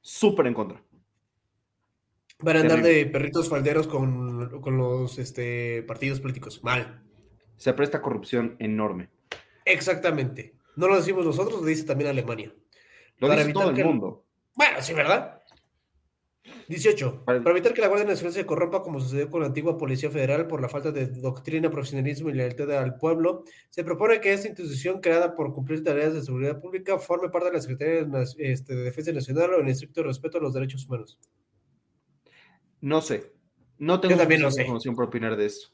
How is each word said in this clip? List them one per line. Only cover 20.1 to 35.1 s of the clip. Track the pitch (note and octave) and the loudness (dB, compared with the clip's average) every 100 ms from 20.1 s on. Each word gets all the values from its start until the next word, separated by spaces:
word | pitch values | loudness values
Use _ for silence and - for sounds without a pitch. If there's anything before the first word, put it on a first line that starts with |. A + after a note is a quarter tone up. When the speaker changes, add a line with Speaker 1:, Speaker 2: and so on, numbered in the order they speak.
| C#3+ C3 D3 E3 | -2 0 0 -2
Speaker 2:
por | D3+ | -4
la | B2 | -4
falta | C#3+ D3+ | -4 -4
de | D3 B2+ | -4 -6
doctrina, | B2+ C3 C3 - D#3+ D#3+ | -4 -6 -6 -4 -2 0
profesionalismo | C#3+ C3+ C#3 C3+ C#3+ D#3 | -2 -6 -4 -4 -2 -4
y | |
lealtad | C3 B2+ B2 C#3+ C#3 | -2 -4 -4 -2 0
al | B2+ B2+ | -2 -2
pueblo, | D#3+ E3 E3 F3+ - - _ | 0 2 2 0 -12 -20 _
se | - | -8
propone | E3+ E3+ G#3+ A3 | -4 0 4 4
que | G3+ | 4
esta | G3 G#3 | 2 -2
institución | G#3 E3 C3+ F3 F#3 | -8 -6 -4 -2 0
creada | F3 E3 F3 | 2 4 2
por | E3+ C#3 | 0 -4
cumplir | C3+ C3 D#3 | -4 -4 -2
tareas | E3 C#3+ D#3 | 0 2 2
de | D#3 | 0
seguridad | C3 B2+ C#3 D3+ | -4 -2 -2 -4
pública | F3+ F#3 F#3 F#3+ | -8 -8 -2 -2
forme | - F3 F3 | 0 -2 0
parte | - C4+ | 0 0
de | |
la | D#3 | -2
Secretaría | B2+ C3 D3+ | -4 -4 0
de | E3 D3+ | 0 0
Nas-, | C3+ B2+ - | -2 -2 -4
este, | C#3 B2+ - B2+ | -2 -2 -4 -6
de | |
Defensa | B2 C#3+ D#3 | -4 -4 -4
Nacional | D3+ C3 C#3 F3 | -4 -2 0 2
o | F3+ | 2
en | C3+ | 2
estricto | C3 D3+ - | -2 -4 -4
respeto | D#3+ C3 D#3 E3+ | -4 -4 -4 -4
a | |
los | C#3+ | -2
derechos | C3+ C3 C3+ - | -4 -6 -8 -8
humanos. | A#2+ G#2+ - - _ _ _ _ _ _ _ _ _ _ _ _ _ _ _ | -10 -10 -18 -20 _ _ _ _ _ _ _ _ _ _ _ _ _ _ _
Speaker 1:
No | C#3 D#3 | 0 0
sé. | D3+ A2 - _ _ _ _ _ | 2 -4 -4 _ _ _ _ _
No | D3 F#3 | 0 2
tengo | F#3 | 6
Speaker 2:
Yo | F3 | 6
también | D#3 D#3+ | 6 6
no | C#3+ | 6
Speaker 1:
suficiente | C3+ | 2
Speaker 2:
sé. | A#2+ | 0
Speaker 1:
información | A#2 C3 | -2 -4
para | A#2 | -2
opinar | A#2 | -2